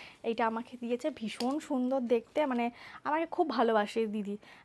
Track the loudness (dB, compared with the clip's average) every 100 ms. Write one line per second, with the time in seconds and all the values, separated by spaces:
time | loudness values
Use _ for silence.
0 | -20 -8 -4 0 0 0 -6 -8 -4 -2
1 | -2 -4 -6 -2 -2 -2 -2 0 2 0
2 | 2 0 0 0 0 0 -2 -4 -14 -10
3 | -2 -2 0 0 2 4 4 4 2 0
4 | -2 -2 -4 -6 -10 -16